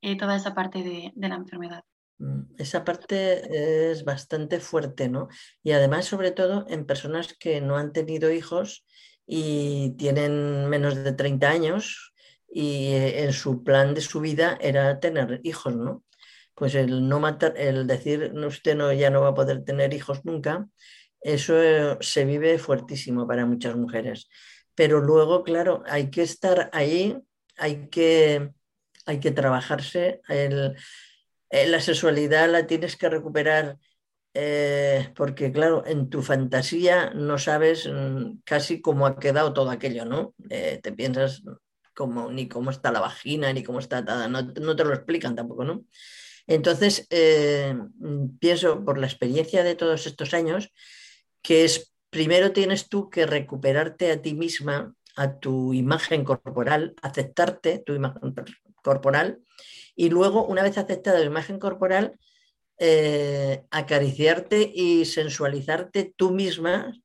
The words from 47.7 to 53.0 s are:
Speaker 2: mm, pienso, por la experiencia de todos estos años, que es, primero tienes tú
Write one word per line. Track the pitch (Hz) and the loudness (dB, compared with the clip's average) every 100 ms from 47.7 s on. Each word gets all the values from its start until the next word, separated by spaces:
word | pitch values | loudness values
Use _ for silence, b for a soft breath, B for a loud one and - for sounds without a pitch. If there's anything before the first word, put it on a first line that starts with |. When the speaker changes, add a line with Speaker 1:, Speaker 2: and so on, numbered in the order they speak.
| 127 104 - | -4 -8 -12
Speaker 2:
mm, | 156 143 131 - | -8 -4 -4 0
pienso, | 165 170 175 156 | 2 4 2 2
por | 101 139 | 0 -2
la | 135 | -2
experiencia | - 123 139 160 190 | -2 -2 0 0 2
de | 175 170 | 2 2
todos | 170 156 156 | 0 0 -4
estos | 147 139 | -8 -4
años, | 170 165 175 208 B B B B B _ _ | -2 0 -2 -6 B B B B B _ _
que | - 160 | 4 6
es, | 160 160 - _ _ | 6 2 -6 _ _
primero | 160 156 180 196 | -4 2 4 4
tienes | 196 190 196 - | 4 2 0 -2
tú | 202 | -4